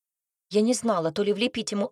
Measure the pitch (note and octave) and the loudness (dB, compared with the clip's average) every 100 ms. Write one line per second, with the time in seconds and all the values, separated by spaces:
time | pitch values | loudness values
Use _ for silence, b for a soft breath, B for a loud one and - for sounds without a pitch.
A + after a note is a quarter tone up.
0 | _ _ _ _ - G#3 A3+ A#3+ A3+ F3+ | _ _ _ _ -2 2 2 2 0 0
1 | D#3+ F3+ G3+ G3+ A#3+ A#3 G#3 G3+ G3+ | 0 0 0 0 0 -2 -4 -4 -2